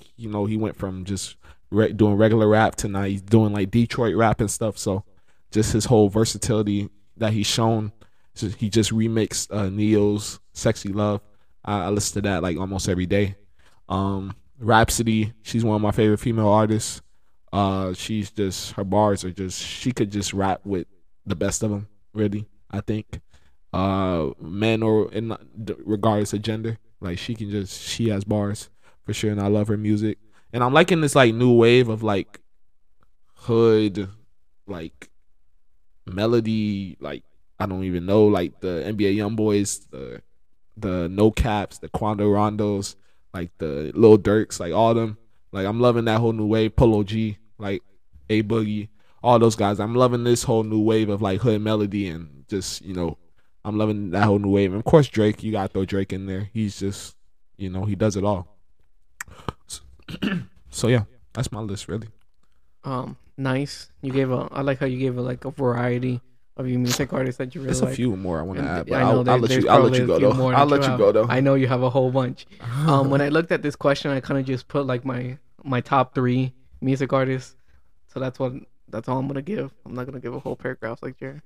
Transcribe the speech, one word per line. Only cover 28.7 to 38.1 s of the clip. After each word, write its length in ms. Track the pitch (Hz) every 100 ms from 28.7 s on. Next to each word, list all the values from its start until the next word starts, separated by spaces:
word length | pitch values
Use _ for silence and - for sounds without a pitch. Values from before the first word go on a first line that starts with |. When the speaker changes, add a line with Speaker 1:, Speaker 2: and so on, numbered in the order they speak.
| - - -
Speaker 1:
for 100 | -
sure, 160 | 104 107
and 100 | 104
I 60 | 101
love 220 | 107 104
her 100 | 104
music. 400 | 107 104 107 - - - -
And 100 | 120
I'm 120 | 123
liking 260 | 147 180 170
this, 140 | 147
like, 180 | 143 123
new 200 | 117 123
wave 340 | 117 117 123 120
of, 140 | 110
like, 380 | 110 98 - - - - - - - - - - - -
hood, 760 | - 113 117 110 107 98 98 104 - - - - -
like, 420 | 87 82 - - - - - - - - - - - -
melody, 880 | 90 110 120 110 110 107 98 95 -
like, 220 | 73 71 - _ - -
I 80 | 101
don't 180 | 92
even 220 | 92 87
know, 200 | 90